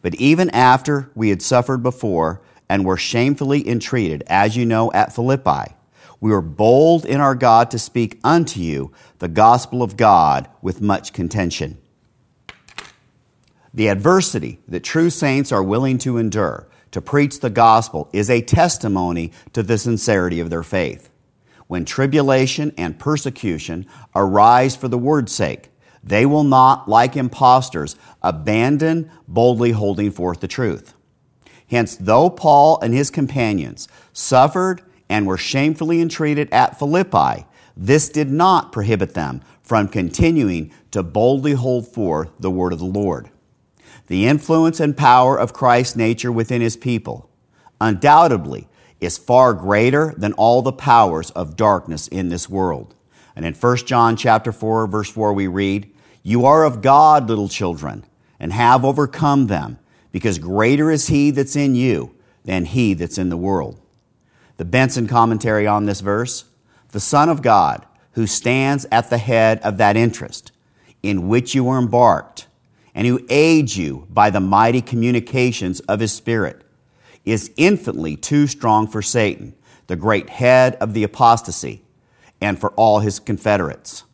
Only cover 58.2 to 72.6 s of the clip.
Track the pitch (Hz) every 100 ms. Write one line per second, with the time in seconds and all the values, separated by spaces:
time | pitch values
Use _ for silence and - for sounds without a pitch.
58.2 | _ _ 82 98 120 127 135 139 139 -
59.2 | 151 143 120 90 60 62 _ _ _ -
60.2 | 113 87 80 98 113 143 156 156 - 143
61.2 | 143 135 135 147 143 123 127 90 62 _
62.2 | _ _ - 92 82 117 117 90 85 -
63.2 | 92 85 92 95 69 - _ _ _ _
64.2 | _ _ _ _ 87 - 127 127 113 120
65.2 | 113 110 117 107 104 104 104 95 95 101
66.2 | 127 - - _ _ _ _ 104 - 147
67.2 | 156 143 123 104 78 53 - _ _ -
68.2 | 110 - 120 127 135 143 135 113 117 117
69.2 | 110 117 110 113 107 98 104 104 117 110
70.2 | 65 - - _ _ _ _ _ 98 98
71.2 | 87 117 127 135 123 131 120 120 117 85
72.2 | - - - _